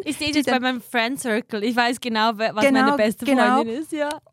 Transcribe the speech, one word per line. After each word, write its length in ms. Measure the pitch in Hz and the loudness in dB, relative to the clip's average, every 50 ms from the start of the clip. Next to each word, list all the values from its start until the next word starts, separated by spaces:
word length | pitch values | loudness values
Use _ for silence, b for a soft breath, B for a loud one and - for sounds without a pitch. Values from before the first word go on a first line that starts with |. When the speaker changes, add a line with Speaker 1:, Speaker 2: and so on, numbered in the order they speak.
| 392 | 0
Speaker 1:
Ich 140 | 294 285 | -4 -6
sehe 100 | - 311 294 | -4 -4 -2
Speaker 2:
die 80 | 294 302 269 | 0 0 0
Speaker 1:
das 20 | |
bei 60 | - | 2
Speaker 2:
dann 100 | 254 254 | 0 0
Speaker 1:
meinem 200 | 240 254 254 240 | 0 -2 -2 -4
Friend 380 | - - - 240 226 233 180 175 | -6 -4 -2 -2 -2 -2 -4 -4
Circle. 440 | - 247 214 220 240 - - 214 202 | -4 -2 -2 -2 -2 -4 -6 -4 -2
Ich 120 | 240 233 | 0 0
weiß 240 | 240 240 240 254 233 | 2 0 0 -2 -2
genau, 320 | - 247 226 220 214 226 226 | -4 -4 0 0 0 0 0
wer, 180 | 202 220 214 156 | 0 -2 -2 0
was 80 | 208 220 | 2 2
meine 140 | 277 269 262 262 | 4 4 4 4
Speaker 2:
Genau, 140 | 277 285 | 2 2
Speaker 1:
beste 280 | 285 214 220 208 - 240 | 2 2 0 0 -2 0
Speaker 2:
genau. 300 | 254 269 254 240 240 254 | 2 2 4 4 4 4
Speaker 1:
Freundin 240 | 262 233 226 226 277 | 2 0 0 -4 -6
ist, 100 | 320 - - | -6 -6 -6
ja. 160 | 302 294 294 311 302 - _ | -4 -4 -4 -6 -8 -14 _